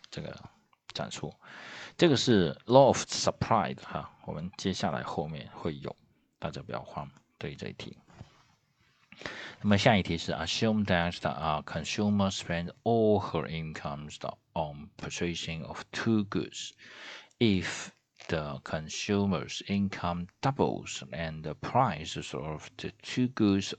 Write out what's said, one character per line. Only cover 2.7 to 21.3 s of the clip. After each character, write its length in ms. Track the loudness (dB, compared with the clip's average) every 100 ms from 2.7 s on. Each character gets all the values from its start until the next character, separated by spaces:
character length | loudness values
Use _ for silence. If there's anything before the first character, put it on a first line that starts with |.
| 8 10
of 180 | 6 0
supply 680 | -2 0 0 2 2 2
的 80 | -4
哈， 280 | -8 -8 -8 -12 -10
我 80 |
们 180 | -8 -8 -4
接 160 | -2
下 180 | 0 0
来 100 | -2
后 240 | -4 -4 -4
面 220 | -6 -12
会 240 | -6 -6 -6
有， 180 | -8 -12 _ _ _ -10
大 120 | -8
家 100 | -8
不 120 | -8
要 80 | -8
慌， 260 | -8 -10 -10 -14 _ -12
对 180 | -10 -8
这 140 | -10
一 40 |
题。 240 | -10 -14 -16 _ -20 -20 _ _ _ _ _ _ _ _ -12 -10 -10 -14 -2
那 80 | 4
么 80 | 6
下 180 | 8 6
一 80 |
题 140 | 4 -2
是 160 | -2
assume 500 | -4 -2 2 2 4 4
that 320 | 4 2 0
the, 80 | -4
uh, 340 | -2 0 0
consumer 640 | -2 -6 -4 0 2 4 2
spend 420 | 0 -4 -4 -4 -4
all 380 | 0 4 6 4
her 260 | 2 -2 -2
incomes 720 | -6 -6 -8 -8 -8 -10 -10 -10 -10 _
on 360 | -6 -4 -6 -16 -14
purchasing 680 | -10 -4 -4 -4 -6 -8
of 200 | -8 -12 -10
two 320 | -4 2 2 2
goods. 460 | -2 -4 -8 -12 -14 -20 -18 -16 -16 -10 2
If 520 | 4 4 0 -6 -10 -16 _ -16 -4
the 320 | -4 -4 -8 -6
consumer's 960 | -6 -6 -6 0 2 2 0 -2 -8 -2
income 600 | 0 0 -2 -4 -4 -6 _
doubles 640 | 0 2 2 0 -8 -10 -10
and 320 | -6 -6